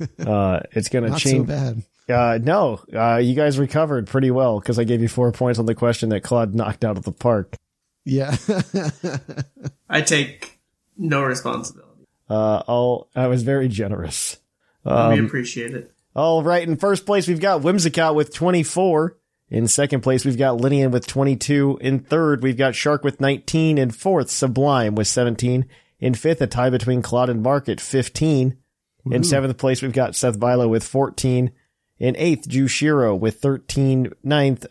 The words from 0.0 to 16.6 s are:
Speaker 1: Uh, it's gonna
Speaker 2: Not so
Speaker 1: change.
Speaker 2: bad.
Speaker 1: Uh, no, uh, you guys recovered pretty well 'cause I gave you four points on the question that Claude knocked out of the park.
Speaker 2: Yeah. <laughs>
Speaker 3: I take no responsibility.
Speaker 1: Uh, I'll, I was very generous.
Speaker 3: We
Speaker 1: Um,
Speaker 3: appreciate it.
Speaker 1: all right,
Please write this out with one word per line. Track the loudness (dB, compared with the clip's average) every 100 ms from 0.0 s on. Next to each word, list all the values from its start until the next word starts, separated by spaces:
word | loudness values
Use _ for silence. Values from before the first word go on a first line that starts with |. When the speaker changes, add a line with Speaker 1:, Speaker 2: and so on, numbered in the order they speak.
| -10 -8 -2
Speaker 1:
Uh, | 0 2 0 -4
it's | -6 -2
gonna | -2 -2
Speaker 2:
Not | 0
so | 0
Speaker 1:
change. | 0 0
Speaker 2:
bad. | -2 -4 -6 -10 _ -2
Speaker 1:
Uh, | 2 2 2
no, | 0 2 0 -2 -6
uh, | -2 2 2
you | 2
guys | 2 2 2
recovered | 0 0 0 -2 -2
pretty | 0 2
well | 2 2 0
'cause | 0 0
I |
gave | 0 2
you | 0
four | 0 0
points | 2 0 0
on | 0
the |
question | 0 0 0 0
that | -2
Claude | 0 0 0
knocked | -2 -4 -2
out | -4 -4
of |
the | -8
park. | -4 0 0 -2 -10 _ _ _ _
Speaker 2:
Yeah. | -4 -2 -2 -4 -2
<laughs> | -2 -2 -4 -4 -6 -6 -8 -10 -12 -12 _ -16 -16 -4
Speaker 3:
I | -2
take | 0 0 -2 -8 -20 -20 _ _ _ -6
no | -2 0
responsibility. | 0 -2 -4 -6 -8 -16 -20 _ _ _ -4
Speaker 1:
Uh, | 0 0 0 0
I'll, | 0 0 0 -4
I | -2 0
was | 0
very | 0 0 0
generous. | -2 -4 -4 -6 -6 -8 -10 _ _ _ _
Speaker 3:
We | -2
Speaker 1:
Um, | 2 4 4 2
Speaker 3:
appreciate | -2 -6 -8 -10
it. | -10 -14 _ _
Speaker 1:
all | -2 2 2
right, | 2 0